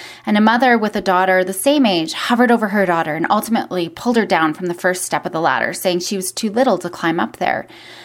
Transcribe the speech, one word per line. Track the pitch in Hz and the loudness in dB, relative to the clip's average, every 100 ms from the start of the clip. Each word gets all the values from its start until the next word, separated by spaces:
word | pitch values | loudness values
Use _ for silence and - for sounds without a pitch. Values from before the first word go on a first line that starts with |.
| - - - | -18 -10 -2
And | 208 | 2
a | |
mother | 220 233 254 233 | 4 4 4 2
with | 214 208 | 0 -2
a | |
daughter | 190 180 185 185 190 | 0 2 4 2 0
the | |
same | 190 277 294 233 | 0 2 4 2
age | 175 160 | 2 -2
hovered | - - 240 247 | -4 -2 2 4
over | 233 214 | 2 2
her | 208 185 | 0 2
daughter | 165 160 156 | 0 -2 -2
and | 165 | 0
ultimately | 208 220 226 - 180 165 | 0 0 -2 -2 -4 -4
pulled | - 240 233 | -4 -2 0
her | 196 | 2
down | 175 160 | 2 2
from | 151 180 | 0 -6
the | |
first | 170 185 185 | -2 -2 -2
step | - 151 - | -4 -4 -4
of | |
the | 165 | -2
ladder, | 165 127 117 | 0 0 -2
saying | 175 190 180 | -2 -2 -2
she | 180 196 | -4 -6
was | 185 | -6
too | - 220 | -6 -4
little | 214 262 190 | 0 2 0
to | 175 | -4
climb | - 165 170 | -4 -2 -2
up | 226 - | -4 -4
there. | - - - - - - | -2 -2 -6 -18 -20 -20